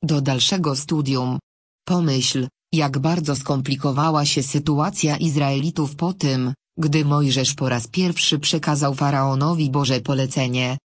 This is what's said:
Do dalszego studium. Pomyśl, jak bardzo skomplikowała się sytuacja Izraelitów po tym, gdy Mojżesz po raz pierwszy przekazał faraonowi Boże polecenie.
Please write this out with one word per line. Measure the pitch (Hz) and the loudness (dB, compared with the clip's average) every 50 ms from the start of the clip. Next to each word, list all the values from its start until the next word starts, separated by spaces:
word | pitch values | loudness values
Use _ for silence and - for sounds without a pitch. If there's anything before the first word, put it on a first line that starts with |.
| - | 0
Do | 151 156 147 | 0 0 2
dalszego | 139 135 135 127 - - - 190 175 147 139 | 2 0 0 0 0 0 0 0 0 0 0
studium. | 131 - - 170 156 147 131 135 127 127 127 127 131 - _ _ _ _ _ _ _ _ | -2 -2 -2 -2 -2 0 0 -2 -2 0 -2 -4 -4 -6 _ _ _ _ _ _ _ _
Pomyśl, | - 180 180 170 156 135 131 123 - - 135 127 127 _ _ _ _ - | -2 0 2 2 2 2 2 0 0 0 -2 -4 -4 _ _ _ _ 0
jak | 160 151 143 135 139 | 0 0 0 0 0
bardzo | 135 131 170 175 156 143 143 | 0 0 0 0 0 -2 -2
skomplikowała | 131 - - 147 135 131 135 139 131 - 147 131 139 151 165 156 151 147 | -4 -2 -2 -2 -2 0 -2 -4 -2 -2 -2 0 2 0 2 2 2 2
się | 147 - - 135 | 2 0 0 0
sytuacja | - - 147 147 151 151 143 151 185 202 - - 156 147 | 0 0 0 0 0 0 0 0 0 0 0 0 0 0
Izraelitów | - - 165 143 147 143 139 139 139 143 165 165 - 151 139 147 | 0 0 0 0 2 2 2 0 0 -2 -2 -2 -2 -4 -4 -2
po | 143 170 175 185 | -4 -4 -4 -4
tym, | 196 - 143 135 131 127 127 131 _ _ _ _ - | -2 -2 0 0 0 0 -2 -4 _ _ _ _ -2
gdy | 160 156 147 156 151 | -2 2 2 2 2
Mojżesz | 143 147 147 147 139 127 139 131 127 143 | 2 2 2 2 2 2 2 0 -2 -2
po | - 143 131 | -2 -2 -2
raz | 123 120 117 | 0 -2 -4
pierwszy | - - 180 185 180 170 - - - - 151 | -4 -2 0 0 0 0 0 0 0 0 0
przekazał | 147 - - 160 147 - 147 139 151 139 135 | 0 0 0 0 0 0 0 2 2 0 0
faraonowi | 127 147 143 139 139 135 139 135 135 139 156 175 165 156 139 | 0 0 0 2 2 2 2 2 2 0 0 0 0 0 0
Boże | 131 147 143 127 135 127 | 0 0 0 2 0 -2
polecenie. | 110 - 143 131 135 131 135 - 131 127 123 127 127 123 131 139 _ | 0 -2 0 0 0 0 0 0 0 0 0 0 -2 -2 -4 -6 _